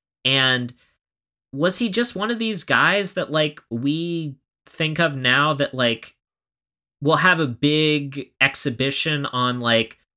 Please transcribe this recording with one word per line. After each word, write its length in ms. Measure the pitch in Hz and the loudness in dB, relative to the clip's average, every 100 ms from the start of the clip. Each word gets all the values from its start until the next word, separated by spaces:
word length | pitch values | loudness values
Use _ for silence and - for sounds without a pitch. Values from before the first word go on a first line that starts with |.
| _ _ | _ _
And 500 | 127 135 131 123 120 - _ _ _ _ _ _ _ | 0 2 2 0 -2 -12 _ _ _ _ _ _ _
was 240 | 135 175 185 | -2 0 0
he 120 | 233 | -2
just 260 | 214 240 185 | -2 -4 -4
one 160 | 214 | -4
of 80 | 226 | -2
these 240 | 220 190 | -4 -4
guys 500 | - 123 156 202 190 | -2 2 2 2 -2
that, 160 | 185 143 | -6 -2
like, 300 | 156 151 - - | 0 0 -4 -10
we 680 | 117 139 156 170 165 151 - _ _ _ | -4 -2 -2 -2 -4 -6 -10 _ _ _
think 320 | - 156 156 | -4 -2 0
of 160 | 165 135 | 0 0
now 380 | 127 135 151 143 | 2 4 2 0
that, 180 | 139 | -2
like, 420 | 127 120 113 - _ _ _ _ _ _ _ _ - | 0 0 0 -8 _ _ _ _ _ _ _ _ -4
we'll 140 | 139 147 | 0 4
have 220 | 180 165 | 4 4
a 80 | 139 | 0
big 840 | 113 147 151 156 151 143 139 - - | 0 2 2 2 0 -2 -10 -8 0
exhibition 840 | 135 - 143 113 135 - 160 147 139 | 0 0 -6 -2 -2 -2 -2 -4 -4
on, 320 | 123 123 123 | -2 -2 0
like, 380 | 117 113 110 - _ | 2 2 0 -8 _